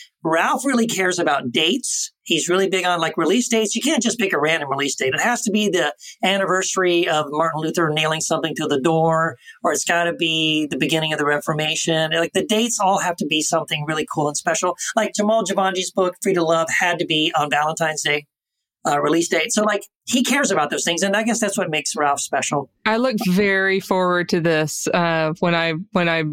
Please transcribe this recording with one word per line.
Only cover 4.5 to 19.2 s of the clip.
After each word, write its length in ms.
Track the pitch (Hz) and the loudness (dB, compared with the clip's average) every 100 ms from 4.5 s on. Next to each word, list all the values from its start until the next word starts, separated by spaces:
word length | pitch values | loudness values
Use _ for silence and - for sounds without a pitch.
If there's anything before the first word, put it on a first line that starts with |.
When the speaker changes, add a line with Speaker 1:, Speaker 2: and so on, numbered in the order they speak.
| 160 143 | 0 -2
Speaker 1:
release 260 | 135 143 - | -2 -2 -2
date. 180 | 131 | -2
It 60 | 127 | 0
has 220 | 208 240 | 0 0
to 100 | 233 | 0
be 160 | 208 208 | 0 2
the 240 | 170 147 - - - | 2 0 -4 -16 -4
anniversary 840 | 185 196 185 185 185 190 180 175 170 | 0 0 0 0 0 0 2 2 2
of 180 | 156 147 | 0 0
Martin 300 | 151 165 156 | -2 -2 -2
Luther 280 | 160 165 160 | -4 0 0
nailing 320 | 156 156 160 | 0 0 -2
something 340 | - 160 160 151 | -2 -2 -2 -2
to 120 | 156 | 0
the 120 | 139 | 2
door, 580 | 165 160 165 160 165 131 - - | 2 2 2 2 0 -4 -18 -4
or 100 | 170 | -2
it's 100 | 147 | 0
gotta 300 | - 170 170 | 0 0 0
be 540 | 147 165 160 156 156 151 | 0 -2 0 2 0 0
the 100 | 139 | -2
beginning 340 | 156 160 156 | 0 0 0
of 80 | 151 | 0
the 60 | 147 | 0
Reformation. 840 | 147 - 151 151 160 - 160 160 | 0 0 -2 -2 -2 0 0 2
Like, 200 | 165 170 | 0 0
the 120 | 190 - | -2 -2
dates 340 | 220 233 - | -2 -2 0
all 200 | 190 190 | 2 2
have 180 | 175 170 | 0 -4
to 80 | 147 | -2
be 160 | 156 | -2
something 420 | 151 165 147 156 147 | 0 -2 -2 -6 -4
really 220 | 156 151 | -4 -4
cool 160 | - 147 | -2 -2
and 80 | 147 | -2
special. 400 | - 156 180 - - - | -2 -2 -2 -4 -2 -2
Like, 180 | 208 - | -2 0
Jamal 280 | 208 226 | 0 2
Javanji's 480 | 185 196 190 185 180 | 0 0 0 -2 -4
book, 240 | - 180 - | 0 -2 0
Free 120 | 202 | 0
to 100 | 175 | 0
Love, 260 | 160 165 160 - | 2 2 2 0
had 180 | 180 170 | 0 0
to 60 | 160 | 0
be 280 | 156 160 165 | 0 0 0
on 120 | 147 | 0
Valentine's 540 | 147 151 160 160 151 | 0 0 -2 -4 -2
Day, 220 | 156 147 147 _ _ _ _ _ 160 | -2 -2 -4 _ _ _ _ _ 0
uh, 140 | 147 | 0
release 260 | 147 165 | 2 2